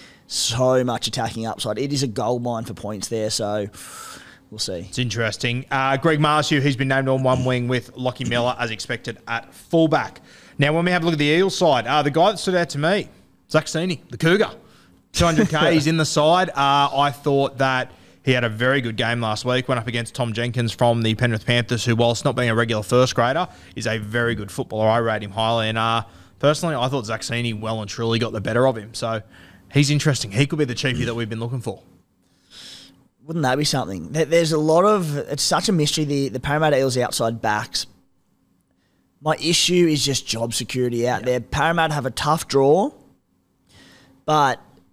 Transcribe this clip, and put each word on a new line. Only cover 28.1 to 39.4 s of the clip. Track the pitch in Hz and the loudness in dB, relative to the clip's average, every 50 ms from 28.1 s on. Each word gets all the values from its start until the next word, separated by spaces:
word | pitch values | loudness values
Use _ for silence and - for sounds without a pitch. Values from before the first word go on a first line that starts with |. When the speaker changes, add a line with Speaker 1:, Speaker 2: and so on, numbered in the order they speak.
| 113 | 0
Speaker 2:
got | 113 117 107 | 0 0 -2
the | 107 107 | -4 -6
better | 95 113 113 120 131 | -4 -2 2 2 2
of | 131 113 | 2 2
him. | 113 104 113 - | -2 -6 -12 -10
So | - 123 113 113 107 - - - - - - - - - - - | -6 -6 -4 -4 -6 -8 -12 -20 -20 -20 -20 -20 -20 -10 -2 2
he's | 139 147 139 | 2 4 4
interesting. | 147 143 - 156 131 - - 101 | 2 2 2 0 0 0 -2 -4
He | 98 117 143 | -2 0 0
could | 139 170 151 | 0 0 -2
be | 147 | -2
the | 123 117 | -2 -2
cheapie | - - 131 120 117 120 | -2 -2 -2 -2 -2 -2
that | 117 113 | -2 -2
we've | 117 117 107 | -4 -4 -6
been | 113 110 | -6 -6
looking | 113 117 135 123 | -6 -6 -6 -6
for. | - 113 92 - - _ _ _ _ _ _ _ _ _ _ _ _ _ - - - - - - - - - _ _ _ _ _ 139 | -6 -8 -8 -10 -12 _ _ _ _ _ _ _ _ _ _ _ _ _ -20 -20 -20 -20 -20 -20 -20 -20 -20 _ _ _ _ _ _
Speaker 1:
Wouldn't | 151 160 170 143 | -8 -4 -2 0
that | 127 131 | 0 2
be | 143 151 | 0 0
something? | - - 135 120 87 98 87 80 - | 0 0 -2 -2 -4 -6 -10 -8 -4
There, | - 160 156 | -2 -2 0
there's | 135 165 170 165 151 | 2 4 2 4 2
a | 165 151 | 2 2
lot | 151 156 160 170 190 | 4 4 4 6 6
of, | 214 214 196 170 151 143 | 4 4 2 0 -2 -4
it's | 143 - - 143 139 - | -4 -6 -6 -4 -4 -2
such | - 165 165 - - | 0 0 0 2 2
a | |
mystery, | 190 160 151 147 - 160 151 | 2 2 2 2 0 -2 -2
the, | 143 143 139 139 131 | 0 0 0 -2 -2
the | 107 127 | -4 -4
Parramatta | - 143 143 151 160 156 143 | -4 -2 0 2 2 2 4
Eels | 131 135 131 120 | 4 2 2 2
outside | 127 123 - - - 117 113 117 110 | 0 -2 -2 -2 -2 -2 -2 -2 -2
backs. | - 107 107 107 113 - - - - - _ _ _ _ _ _ _ _ _ _ _ _ _ _ _ _ _ _ _ _ _ _ _ _ _ _ | -2 -2 -2 -2 -4 -6 -8 -8 -8 -10 _ _ _ _ _ _ _ _ _ _ _ _ _ _ _ _ _ _ _ _ _ _ _ _ _ _
My | 143 151 - - | -2 -2 -2 0